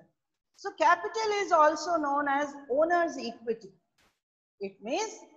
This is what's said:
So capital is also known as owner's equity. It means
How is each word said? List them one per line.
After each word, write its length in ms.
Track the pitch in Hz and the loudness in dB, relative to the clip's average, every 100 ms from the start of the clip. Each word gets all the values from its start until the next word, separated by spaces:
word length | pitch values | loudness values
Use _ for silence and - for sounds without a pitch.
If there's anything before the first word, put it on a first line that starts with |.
| _ _ _ _ _ _ | _ _ _ _ _ _
So 160 | 392 403 | -14 0
capital 520 | 311 349 403 440 440 403 | 2 2 0 -4 -2 -2
is 100 | 359 | 2
also 460 | 330 302 311 320 339 | 6 6 4 0 -2
known 300 | 294 285 285 | 0 0 0
as 240 | 277 294 - - | 0 -2 -8 -4
owner's 460 | 269 330 349 339 269 | 0 2 2 0 -4
equity. 560 | 233 - 233 226 - - _ _ _ _ _ _ _ _ | -10 -8 -6 -8 -8 -20 _ _ _ _ _ _ _ _
It 160 | 196 190 | -16 -14
means 300 | 202 320 427 - - | -6 -4 -6 -10 -20